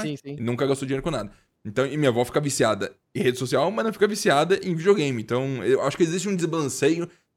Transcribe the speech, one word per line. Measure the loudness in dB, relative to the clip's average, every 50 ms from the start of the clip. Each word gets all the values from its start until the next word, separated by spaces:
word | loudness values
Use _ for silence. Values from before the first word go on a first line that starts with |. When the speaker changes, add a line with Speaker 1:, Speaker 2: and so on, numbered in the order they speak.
| -4
Speaker 1:
mais." | -6 -8 -8
Speaker 2:
sim, | -10 -12
sim. | -10
Speaker 1:
E | -6 -4
nunca | -2 -2 0 0
gastou | 0 0 0 -2
dinheiro | -4 -4 -4 -2
com | -4
nada. | -4 -4 -6 -8 -14 _ _ _ _ _ -14
Então, | -6 0 0 0
e | 0 2
minha | 2 2 2
avó | 4 2 0
fica | 0 0 -2
viciada | 0 0 0 2 2 2 2 0 -4 -8 -8 _ _ _ -4
em | -2
rede | 0 0 0
social, | 0 -2 0 0 2 2 0
mas | 0 -2 -2
não | -2 0
fica | 0 0
viciada | 0 0 0 2 2 4 4 4 2 0 0
em | 0 -2 -4
videogame. | 0 4 4 4 4 4 0 -2 -2
Então, | -2 -2 -2 -2 -2 -2 -4 -2 2
eu | 2 2 4
acho | 2 0 0
que | 2 0
existe | 2 0 -2 -2 -2
um | -2
desbalanceio, | -2 -2 -2 -2 -2 -2 -2 -2 0 2 2 2 0 -4 -8 _ _ _ _ _